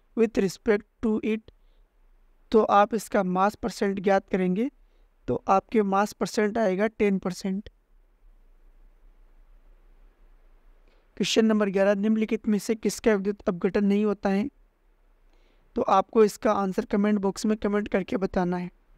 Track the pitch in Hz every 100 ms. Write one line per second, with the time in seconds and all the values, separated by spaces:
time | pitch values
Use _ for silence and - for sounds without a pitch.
0 | _ - 220 247 196 - - 208 - -
1 | 226 214 220 220 - - _ _ _ _
2 | _ _ _ _ - 220 214 202 208 220
3 | - 214 185 185 196 - - - 202 196
4 | 185 196 - 190 185 180 262 - _ _
5 | _ _ - - - 190 - 226 202 190
6 | 202 - 190 - 208 233 214 185 220 -
7 | 208 190 185 180 202 190 - _ _ _
8 | _ _ - _ _ _ _ _ - _
9 | - _ _ _ _ - _ - _ _
10 | - _ _ - _ _ _ - _ _
11 | _ - 202 - 220 214 208 190 196 202
12 | 214 220 214 214 - 208 - 220 208 -
13 | 240 208 196 208 - 175 196 208 202 202
14 | 214 196 202 196 226 _ _ _ _ _
15 | _ _ _ _ _ _ _ - - 196
16 | 190 226 208 - 233 202 196 185 - 208
17 | 208 214 196 185 214 214 208 208 208 202
18 | 185 240 185 - 180 180 175 _ _